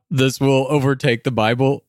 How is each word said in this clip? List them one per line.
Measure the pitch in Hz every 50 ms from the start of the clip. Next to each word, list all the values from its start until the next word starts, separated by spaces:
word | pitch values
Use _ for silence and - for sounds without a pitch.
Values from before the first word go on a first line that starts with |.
| _ _
this | 165 131 131 135 - -
will | 139 135 135 131 135 131
overtake | 151 143 131 139 139 127 - 139 117 113 -
the | 135
Bible. | 117 110 107 110 123 123 135 135 139 - -